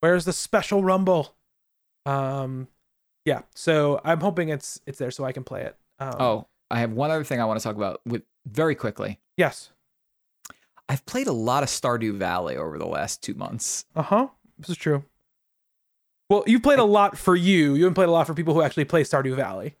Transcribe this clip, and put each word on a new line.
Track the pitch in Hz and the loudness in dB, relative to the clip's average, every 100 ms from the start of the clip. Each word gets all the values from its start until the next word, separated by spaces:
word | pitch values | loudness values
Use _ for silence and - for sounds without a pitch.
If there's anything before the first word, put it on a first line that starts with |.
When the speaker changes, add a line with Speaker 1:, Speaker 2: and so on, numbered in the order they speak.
Speaker 1:
Where's | 160 180 170 | 4 2 2
the | |
special | 165 - 214 - 202 | -4 -2 -2 0 0
rumble? | 190 190 190 175 143 _ _ _ _ _ _ _ - | 2 2 4 2 0 _ _ _ _ _ _ _ -4
Um, | 139 135 139 131 131 131 _ _ _ _ _ - | -2 -2 -4 -6 -8 -12 _ _ _ _ _ -2
yeah, | 135 - | -2 -4
so | - - 156 147 143 | -8 0 2 4 0
I'm | 156 165 | 0 0
hoping | 180 170 165 | 0 -2 -4
it's, | 147 - - - | -4 -8 -16 -16
it's | 135 | -8
there | 127 | -8
so | - 135 | -6 -8
I | |
can | 131 | -8
play | 131 - | -10 -10
it. | - - _ _ | -10 -14 _ _
Um, | 135 123 | -12 -2
Speaker 2:
Oh, | 127 107 - _ _ | 0 0 -6 _ _
I | 117 | -4
have | 117 | -2
one | 110 147 | -2 -2
other | 160 | -2
thing | 147 127 | -2 -2
I | 113 | 0
wanna | 110 | -2
talk | 113 107 | -4 -4
about | 101 - - | -6 -6 -6
with, | 117 - _ - | -8 -8 _ -10
very | 110 160 143 | -2 0 0
quickly. | 117 - 101 101 _ - | -4 -6 -8 -10 _ -2
Speaker 1:
Yes. | 160 - - _ _ _ _ _ _ _ - - _ _ _ | -2 -2 -20 _ _ _ _ _ _ _ -20 -20 _ _ _
Speaker 2:
I've | 135 - | -6 -4
played | 247 262 | -6 -2
a | |
lot | 123 113 131 | -2 0 0
of | 139 | 0
Stardew | - 131 120 110 101 | -2 -2 -2 -2 -2
Valley | 90 90 85 64 | -2 -2 -4 -4
over | 78 78 | -6 -6
the | 82 | -6
last | 76 78 - | -4 -6 -8
two | - - | -10 -10
months. | - 117 - - - - | -8 -8 -8 -8 -8 -8
Speaker 1:
Uh-huh. | 151 202 269 _ _ _ | 0 0 0 _ _ _
This | 156 | -12
is | 170 | -6
true. | - 143 143 _ _ _ _ _ _ _ _ _ _ _ _ | -2 -2 -4 _ _ _ _ _ _ _ _ _ _ _ _
Well, | 202 - | 2 6
you've | 233 | 4
played | 269 277 | 6 6
a | |
Speaker 2:
I | 220 | 6
Speaker 1:
lot | 208 202 - | 6 4 2
for | - 180 | 2 4
you. | 175 190 147 139 | 6 4 4 4
You | |
haven't | 180 180 | 2 4
played | 185 | 4
a | |
lot | 165 160 | 4 2
for | |
people | 156 165 | -2 0
who | 160 | 2
actually | 151 - 147 | 2 0 0
play | 170 | 2
Stardew | 139 143 135 131 | 2 0 0 -2
Valley. | 131 95 113 - | -4 -6 -10 -14